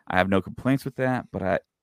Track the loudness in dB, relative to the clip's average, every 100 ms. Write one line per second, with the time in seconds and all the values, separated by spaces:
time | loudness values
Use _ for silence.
0 | -4 0 4 2 0 -4 -2 0 -2 -4
1 | -2 -2 -4 -6 -2 -2 -2 _